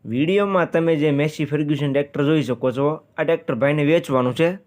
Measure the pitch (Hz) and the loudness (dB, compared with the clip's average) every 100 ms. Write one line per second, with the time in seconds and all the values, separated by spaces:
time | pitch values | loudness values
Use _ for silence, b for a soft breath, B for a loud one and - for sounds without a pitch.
0 | 107 120 156 196 202 185 165 165 165 160 | -6 -2 0 0 2 0 2 0 2 2
1 | 151 143 151 151 151 147 147 143 143 135 | 2 0 -2 -2 -4 -2 -2 -2 0 -2
2 | 143 143 143 156 123 120 127 123 143 156 | -2 -2 0 2 0 -2 -2 0 -2 -2
3 | _ - 160 165 - 123 139 151 143 170 | _ -4 -2 -2 -2 0 0 2 2 2
4 | 170 131 123 123 165 196 | 2 0 0 0 0 -2